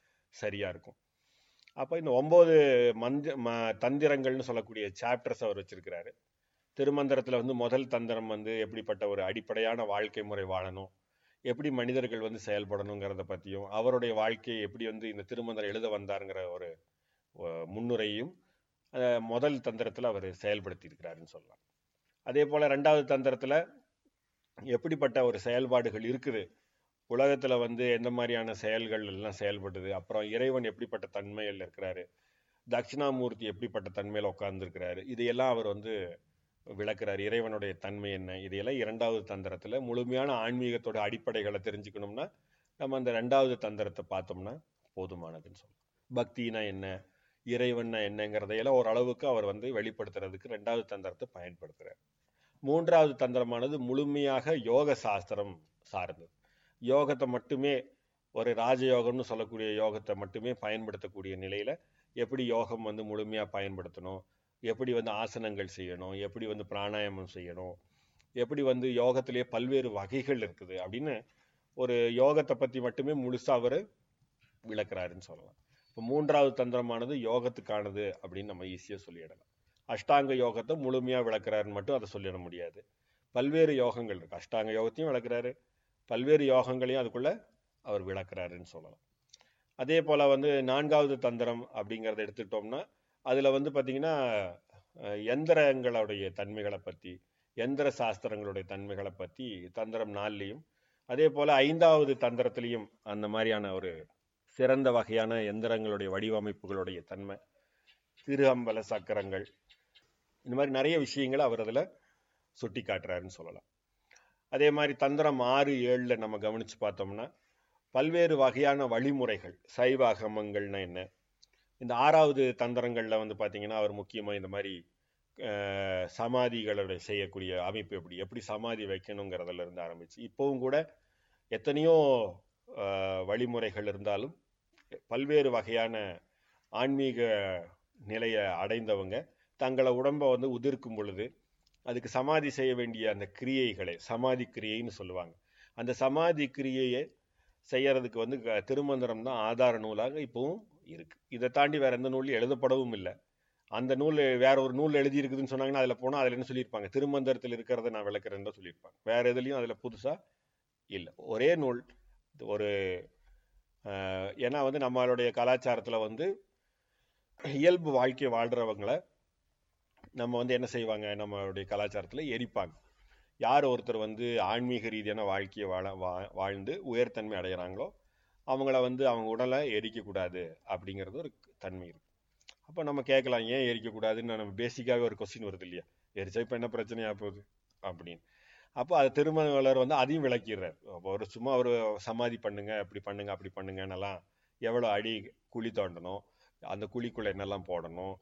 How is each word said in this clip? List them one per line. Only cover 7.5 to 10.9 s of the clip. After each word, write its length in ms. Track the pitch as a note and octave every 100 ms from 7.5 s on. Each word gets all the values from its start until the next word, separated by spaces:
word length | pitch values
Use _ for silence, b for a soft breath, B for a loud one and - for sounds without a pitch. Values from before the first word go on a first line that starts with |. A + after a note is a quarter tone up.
முதல் 340 | B2 A#2+ C3 C3
தந்திரம் 400 | A#2+ A#2 A2+ A2
வந்து 320 | G#2+ G#2+ A2+
எப்படிப்பட்ட 480 | G#2+ A2+ G#2+ G2+ G#2
ஒரு 160 | G2
அடிப்படையான 600 | F#2+ A2 G#2+ A2 A2+ A#2
வாழ்க்கை 400 | G#2+ G2+ G#2+ A2
முறை 200 | G#2 G2+
வாழணும், 480 | F#2+ F#2 F#2 F#2+ F#2+